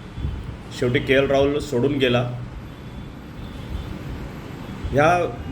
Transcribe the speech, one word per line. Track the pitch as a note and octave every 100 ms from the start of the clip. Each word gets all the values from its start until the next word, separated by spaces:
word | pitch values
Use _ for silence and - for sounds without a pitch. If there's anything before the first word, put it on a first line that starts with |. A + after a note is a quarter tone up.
| - - - - - - - -
शेवटी | B2 C3
के | B2
एल | C3 C3+
राहुल | C3+ C#3 D3
सोडून | - A#2+ C#3
गेला. | C#3+ B2+ A#2+ B2 - - - - - - - - - - - - - - - - - - - - - - - - - -
ह्या | B2 D#3 F3 E3+ - -